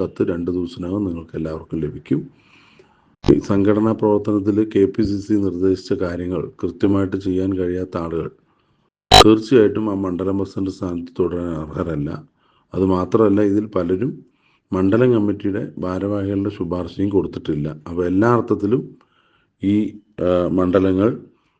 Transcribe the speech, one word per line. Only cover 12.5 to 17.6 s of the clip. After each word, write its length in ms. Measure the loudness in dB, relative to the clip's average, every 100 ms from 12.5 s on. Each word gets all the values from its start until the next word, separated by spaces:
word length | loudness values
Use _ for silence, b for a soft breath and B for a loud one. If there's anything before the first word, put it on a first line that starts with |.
| _ _
അതുമാത്രമല്ല, 680 | 0 2 2 2 4 4 4
ഇതിൽ 240 | 2 2 0
പലരും 600 | -2 0 -2 -2 -8 -16 _ _ _ _
മണ്ഡലം 420 | 0 2 4 4
കമ്മിറ്റിയുടെ 580 | 4 0 -2 -4 -4 -6 -6
ഭാരവാഹികളുടെ 720 | -6 -4 -4 -4 -2 -2 -4
ശുപാർശയും 600 | -4 -4 -4 -6 -4 0
കൊടുത്തിട്ടില്ല. 580 | 0 0 -4 -4 -4